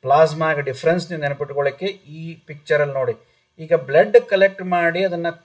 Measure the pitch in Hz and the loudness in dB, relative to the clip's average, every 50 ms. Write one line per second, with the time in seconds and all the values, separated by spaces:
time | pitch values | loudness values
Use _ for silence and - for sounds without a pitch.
0 | _ 131 139 147 160 156 151 156 160 156 156 147 139 139 127 123 - 156 170 180 | _ 2 4 4 4 4 2 -2 -2 -2 -2 -2 -4 -6 -8 -2 0 0 0 0
1 | 170 - 180 156 147 143 143 - 147 135 139 143 143 139 135 - 180 202 190 190 | -2 -6 -8 -6 -6 -6 -6 -6 -8 -8 -4 -2 -2 -2 -2 -4 -8 -8 -8 -8
2 | _ - 151 160 160 165 165 - _ _ 151 147 _ - 160 147 147 143 139 135 | _ -20 -18 -14 -14 -14 -14 -16 _ _ -20 -20 _ -2 0 0 0 0 -2 -4
3 | 131 120 113 - _ _ _ _ _ _ _ _ 160 156 170 160 139 131 139 156 | -4 -4 -4 -8 _ _ _ _ _ _ _ _ -4 0 0 0 0 2 4 4
4 | 196 214 208 240 233 - 202 190 196 196 190 - 190 185 180 175 170 170 165 180 | 4 6 6 4 4 4 2 2 2 2 2 -2 -6 -4 -2 0 0 0 0 0
5 | 196 190 175 170 170 170 165 - _ | -2 -2 -2 -4 -6 -6 -6 -8 _